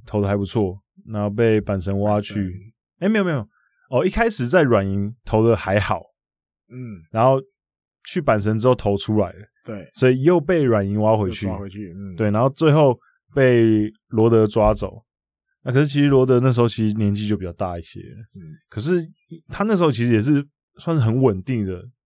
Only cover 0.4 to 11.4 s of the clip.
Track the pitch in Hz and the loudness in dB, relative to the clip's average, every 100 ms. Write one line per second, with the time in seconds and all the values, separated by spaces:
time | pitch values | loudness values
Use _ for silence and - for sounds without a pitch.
0.4 | 98 117 98 101 _ _ - 107 104 104 | -2 -2 -2 -4 _ _ -12 -6 -6 0
1.4 | 117 107 104 98 90 98 104 104 101 107 | 2 2 0 -4 -4 -2 0 -2 -2 -6
2.4 | 95 92 104 _ _ _ 185 220 185 147 | -6 -8 -18 _ _ _ -2 0 0 -4
3.4 | 104 _ _ _ _ 123 185 208 233 220 | -6 _ _ _ _ -2 0 0 -2 -2
4.4 | 120 175 143 110 98 98 101 123 - 110 | 0 2 4 2 0 -2 -4 -8 -4 2
5.4 | 113 107 - 101 92 87 - _ _ _ | 2 2 0 -2 0 -4 -8 _ _ _
6.4 | _ _ _ 127 123 95 82 113 127 135 | _ _ _ -18 -16 -16 -10 0 2 2
7.4 | 135 _ _ _ _ _ - 185 143 107 | -2 _ _ _ _ _ -10 -4 0 0
8.4 | 101 110 127 123 107 101 - 107 90 85 | 0 0 2 2 0 -2 0 -2 -2 -6
9.4 | 107 _ - 104 87 - 131 131 143 180 | -20 _ -16 -16 -14 0 0 2 2 2
10.4 | 147 175 135 110 98 104 107 110 101 110 | 2 0 2 0 0 0 2 2 0 -4